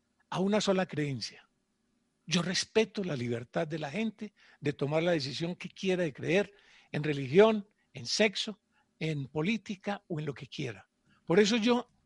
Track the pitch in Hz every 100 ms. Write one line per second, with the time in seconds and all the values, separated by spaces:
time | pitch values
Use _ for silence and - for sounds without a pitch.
0 | _ _ - 156 196 208 202 185 180 147
1 | 143 123 - - _ _ _ _ _ _
2 | _ _ - 175 175 - - 220 214 214
3 | 180 139 120 117 120 165 160 156 143 180
4 | 220 - 214 _ - - 143 - 143 156
5 | 175 165 127 - 170 175 180 - 190 180
6 | 165 123 131 185 202 - _ - _ 143
7 | 151 139 131 170 220 220 - _ _ 117
8 | 117 - 214 - 220 202 _ _ _ -
9 | 160 147 131 156 170 220 - 196 202 202
10 | - 156 151 131 135 - 131 98 - _
11 | _ _ - 175 202 240 226 240 - _